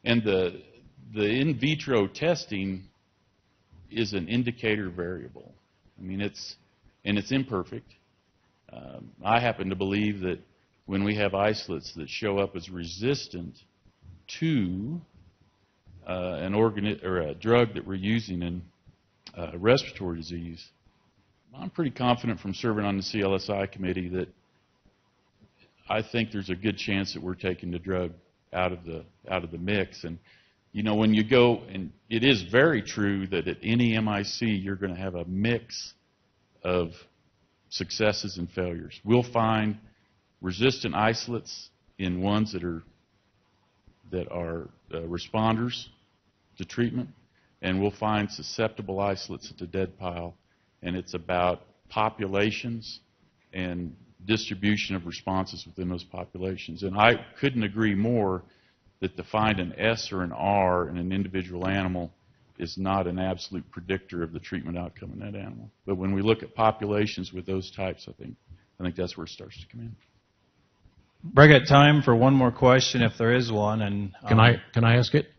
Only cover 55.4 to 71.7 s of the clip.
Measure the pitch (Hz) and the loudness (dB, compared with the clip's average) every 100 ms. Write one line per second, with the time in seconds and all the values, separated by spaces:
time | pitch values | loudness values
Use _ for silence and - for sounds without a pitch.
55.4 | 92 90 - - 90 87 - 92 90 92 | -2 -8 -14 -8 -6 -6 -10 -14 -12 -8
56.4 | 95 92 - 82 98 101 110 120 - - | -6 -6 -10 -6 -4 6 6 6 -4 -2
57.4 | 139 123 104 101 107 98 113 120 98 92 | -2 0 -2 0 0 2 2 2 0 -2
58.4 | - _ _ _ _ _ 92 - 90 110 | -6 _ _ _ _ _ -6 -6 -4 2
59.4 | 107 95 87 - 107 113 - 95 87 58 | 4 2 -2 0 0 0 -4 -4 -4 -2
60.4 | 95 101 92 90 82 87 87 95 92 95 | 0 4 4 2 0 -4 -2 -2 -2 -4
61.4 | 90 90 92 98 92 90 85 _ _ _ | -4 -4 -2 0 0 -4 -6 _ _ _
62.4 | _ - 82 - 95 98 87 90 95 92 | _ -10 -10 -4 0 0 0 -2 -2 -4
63.4 | - 92 - - 87 95 - 90 82 82 | -6 -10 -10 -14 -6 -6 -4 -6 -6 -8
64.4 | - 90 73 87 87 - 95 - 101 101 | -8 -8 -6 -6 -8 -10 -14 -12 -10 -10
65.4 | 98 113 110 _ - 92 95 98 104 110 | -12 -14 -18 _ -6 -2 0 2 4 2
66.4 | - - 110 - 104 104 107 - 92 92 | 0 2 2 2 0 0 0 -2 -8 -10
67.4 | 87 95 92 - 95 - - - - - | -4 -4 -4 -6 -6 -6 -14 -16 -16 -16
68.4 | _ 87 _ - 90 85 90 - 80 - | _ -20 _ -6 -6 -4 -6 -6 -14 -14
69.4 | - - - 120 117 110 _ _ _ _ | -18 -18 -18 -14 -14 -14 _ _ _ _
70.4 | _ _ _ _ _ _ _ _ 165 - | _ _ _ _ _ _ _ _ 2 10
71.4 | 151 143 123 | 12 12 10